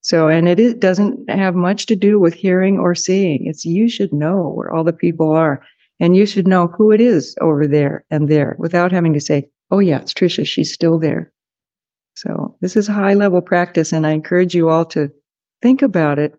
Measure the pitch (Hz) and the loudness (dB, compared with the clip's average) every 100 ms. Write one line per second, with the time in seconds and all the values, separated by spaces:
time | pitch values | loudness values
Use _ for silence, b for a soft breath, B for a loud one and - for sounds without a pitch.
0 | - 170 156 165 170 175 240 233 190 180 | -2 0 2 2 2 2 2 2 -2 0
1 | 208 - - 196 190 180 175 208 - 208 | -2 -4 -6 -2 -2 0 -2 -2 -2 0
2 | 202 208 170 170 196 180 190 196 180 175 | 2 4 2 0 0 2 2 0 0 -2
3 | - 190 190 143 - 151 165 170 233 226 | -2 0 0 -2 -6 -8 -4 0 0 -2
4 | 196 147 151 190 156 - - 165 165 165 | -4 -2 -2 -2 -4 -6 -6 -2 -2 0
5 | 175 165 156 160 160 139 b b b _ | -4 0 0 2 0 -2 b b b _
6 | 170 180 208 208 185 185 170 170 214 214 | 2 4 4 2 2 2 0 2 2 4
7 | 240 185 135 - 160 147 151 147 143 147 | 4 2 -2 -2 0 0 0 2 0 -4
8 | _ 156 147 151 143 - 165 175 175 180 | _ -2 2 2 0 -4 -4 -2 0 0
9 | 170 147 - 143 - _ _ 190 196 139 | 0 0 0 -2 -2 _ _ 0 2 0
10 | - - 180 - 143 - 156 - 170 165 | -4 -2 -2 0 -4 -4 -6 -2 0 0
11 | 160 - 165 _ _ _ _ _ _ _ | 0 -4 -8 _ _ _ _ _ _ _
12 | _ - - - - _ 180 214 208 208 | _ -14 -10 -8 -8 _ -4 -2 -2 -2
13 | 196 202 202 180 175 180 175 - 160 160 | 2 2 2 0 0 -2 0 -2 -2 0
14 | 156 156 156 180 180 175 160 160 165 - | 0 -2 -2 0 0 2 2 0 0 -4
15 | 147 _ _ _ _ _ 233 262 277 185 | -6 _ _ _ _ _ 0 2 2 0
16 | 151 143 147 | 0 0 -4